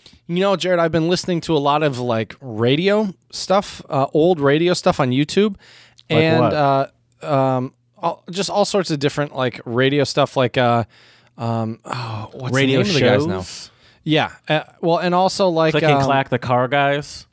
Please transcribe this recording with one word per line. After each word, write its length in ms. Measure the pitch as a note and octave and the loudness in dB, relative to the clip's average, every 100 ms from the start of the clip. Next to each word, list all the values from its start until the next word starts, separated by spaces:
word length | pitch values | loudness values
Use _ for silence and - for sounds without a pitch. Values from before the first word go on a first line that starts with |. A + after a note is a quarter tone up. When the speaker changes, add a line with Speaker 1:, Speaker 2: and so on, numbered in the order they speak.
| - - - | -20 -18 -6
Speaker 1:
you 120 | F3 | -2
know, 160 | G3 F#3 | 0 0
Jared, 240 | F3 F3 | 0 0
I've 140 | E3 | 0
been 160 | E3 E3 | 0 0
listening 320 | F3+ - F3 | -2 -2 -4
to 140 | - D#3+ | 0 0
a 40 | |
lot 240 | C#3+ D3 | 2 0
of, 160 | D#3 B2 | 0 -2
like, 340 | B2 A2+ A2 - | -2 -2 -4 -10
radio 720 | C3+ G#2+ A#2 D3 F#3+ G#3 G#3 - _ | -10 -2 0 2 2 2 0 -6 _
stuff, 520 | - - F#3+ G3 - - | -10 0 0 0 -8 -6
uh, 180 | C#3+ C#3 | -2 0
old 260 | D#3 E3+ F3 | 2 2 4
radio 340 | C#3 D3+ F3 | 2 2 2
stuff 260 | F3+ F#3+ - | 0 0 0
on 100 | C3 | 0
YouTube. 440 | B2+ D3 - G#3 G3 - - - _ - | 0 0 2 0 -2 -18 -20 -20 _ -2
Speaker 2:
Like 140 | D#3 | 2
Speaker 1:
And, 160 | D#3+ - | 4 4
Speaker 2:
what? 140 | A#2 | 2
Speaker 1:
uh, 340 | D3+ C#3+ C3+ C#3 _ _ _ | 2 2 2 -2 _ _ _
um, 520 | D#3+ C#3 C3 C3 B2+ _ _ _ | -2 0 2 0 -4 _ _ _
all, 220 | F3 - - | -6 -6 -10
just 180 | F3+ F3 | -6 -4
all 160 | G3+ G3 | 0 0
sorts 240 | G3+ F3 | 0 -2
of 100 | D3+ | -2
different, 360 | C#3+ - C#3+ C3 | -2 -2 -6 -4
like, 240 | B2+ - - | -4 -6 -6
radio 400 | A#2 C3+ C#3+ C3+ | 0 2 2 0
stuff, 320 | - C3+ - | 0 0 2
like, 200 | B2 - | 0 2
uh, 280 | A#2+ A#2 A2 _ - _ _ - | 2 2 0 _ -20 _ _ -10
um, 420 | A#2 A2+ A2 A2+ - | -4 -4 -4 -8 -10
oh, 440 | B2 A#2 G#2+ A2 | -10 -8 -10 -12
what's 220 | - B2 B2+ | -10 -4 0
Speaker 2:
Radio 240 | C3+ C3 | 2 2
Speaker 1:
the 60 | G#3 | 2
name 100 | D3+ | 2
of 60 | |
the 40 | - | 2
guys 200 | G#2 D#3 | 2 0
now? 80 | F#2 | -4
Speaker 2:
shows? 300 | F#2+ - - _ _ _ - | -8 -12 -16 _ _ _ -2
Speaker 1:
Yeah. 260 | D3+ A2 - - | 0 0 -4 -4
Uh, 140 | D3+ - - | -4 -4 -6
well, 160 | F3 E3 | 0 0
and 140 | F3 | 2
also, 360 | F3+ F#3 - F#3+ | 2 0 2 0
like, 220 | D#3+ D#3+ | 2 2
Speaker 2:
Click 120 | D3+ | 2
and 100 | D#3 C#3+ | 2 2
Speaker 1:
um, 80 | |
Speaker 2:
Clack, 260 | C3+ C#3 C3+ | 2 0 0
the 100 | B2 | -4
car 300 | B2 B2 B2+ | 0 0 0
guys? 560 | C#3+ C#3+ C#3+ D3 - - | 0 0 -2 -6 -14 -18